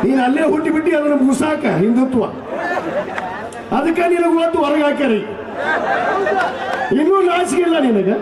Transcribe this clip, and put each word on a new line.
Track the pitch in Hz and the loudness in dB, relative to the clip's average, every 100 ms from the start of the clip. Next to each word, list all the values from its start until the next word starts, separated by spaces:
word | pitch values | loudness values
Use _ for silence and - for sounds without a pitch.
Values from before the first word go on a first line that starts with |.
ನೀನ್ | 233 269 254 | 2 2 2
ಅಲ್ಲೇ | 294 320 | 2 2
ಹುಟ್ಟಿ | 302 320 311 | 0 0 0
ಬಿಟ್ಟಿ | 311 311 | 0 0
ಅದನ್ನ | 294 285 262 | 2 2 2
ಮೂಸಾಕ | 254 311 302 277 160 | 2 0 0 -2 0
ಹಿಂದುತ್ವ. | 208 240 262 254 202 - - - 349 359 330 571 605 - - - - - - 240 | 2 2 2 0 -2 -6 -10 -6 -4 -4 -4 -6 -6 -8 -8 -8 -10 -12 -4 -2
ಅದಕ್ಕೆ | 311 339 339 | 0 0 0
ನಿನಗೆ | 349 339 330 | 2 2 2
ಹೊತ್ತು | 330 339 | 2 0
ಹೊರಗೆ | 285 302 285 | 0 2 2
ಹಾಕ್ಯಾರ. | 277 269 214 - - - - - - - - - 370 392 381 339 - - - - 262 | 0 0 0 -2 -10 -10 -6 -4 -2 -2 -2 0 0 0 0 -2 -4 -6 -4 0 2
ಇನ್ನೂ | 311 392 359 | 4 4 4
ನಾಚಿಕೆ | 349 359 349 349 | 2 0 2 2
ಇಲ್ಲ | 330 262 | 2 2
ನಿನಗೆ? | 214 185 220 | 2 2 -2